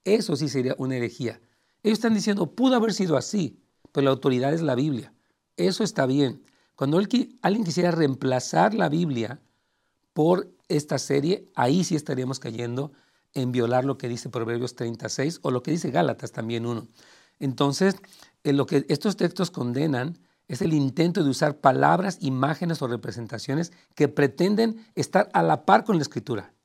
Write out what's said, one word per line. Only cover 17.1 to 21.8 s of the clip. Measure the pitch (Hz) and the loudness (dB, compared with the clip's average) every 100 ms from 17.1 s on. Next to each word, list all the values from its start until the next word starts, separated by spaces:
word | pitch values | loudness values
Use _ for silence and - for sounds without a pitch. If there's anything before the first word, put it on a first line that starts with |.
| - _ _ | -20 _ _
Entonces, | 139 123 143 135 190 190 - - - _ | -6 0 0 2 0 0 -12 -20 -20 _
eh, | 151 | 0
lo | 139 135 | 0 2
que | 151 139 | 0 0
estos | 147 214 185 | -2 -2 0
textos | 175 - 175 | -2 0 -4
condenan | - 120 123 156 127 135 170 _ _ _ | -2 -4 0 0 0 -2 -8 _ _ _
es | 131 | -4
el | 175 | 0
intento | 156 135 143 170 175 | 2 0 2 0 2
de | 147 | 0
usar | 131 151 143 | 2 0 4
palabras, | 135 131 | 2 6